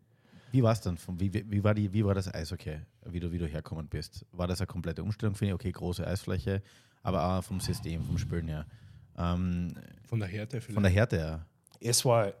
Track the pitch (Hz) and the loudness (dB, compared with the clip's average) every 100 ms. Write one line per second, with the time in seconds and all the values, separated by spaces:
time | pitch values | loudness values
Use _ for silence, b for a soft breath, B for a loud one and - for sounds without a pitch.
0 | _ b b b b 131 113 107 95 85 | _ b b b b 4 6 4 0 -4
1 | - 87 98 101 104 101 104 107 101 104 | -4 -2 0 0 0 2 4 4 2 4
2 | 101 98 95 - 80 87 - 76 - _ | 4 2 0 -4 -6 -6 -6 -8 -10 _
3 | - 85 85 85 82 78 - 80 73 80 | -8 -4 -2 -2 -2 -4 -6 -8 -6 -8
4 | - - - 87 87 87 90 92 85 85 | -8 -14 -10 -4 -2 -2 -4 -4 -6 -4
5 | 90 - 107 98 101 87 92 - 87 87 | -4 -2 -2 0 -2 -2 -4 -4 -4 -4
6 | 80 95 - 90 98 95 b b b b | -2 -4 -2 -4 -2 -4 b b b b
7 | - 92 90 92 - 92 - - 80 82 | -2 0 2 0 -2 -4 -4 -4 -4 -4
8 | - 82 - 85 80 78 78 b b b | -2 -2 -2 -4 -4 -6 -8 b b b
9 | b - 87 87 90 87 87 - - - | b -4 0 0 0 0 -2 -8 -16 -20
10 | - 113 92 104 110 117 - 104 98 98 | -4 -4 -2 -6 -6 -8 -4 4 6 8
11 | 110 90 78 80 82 _ _ - 113 113 | 6 2 0 -4 -10 _ _ -6 0 2
12 | 127 117 101 - | 6 6 4 -2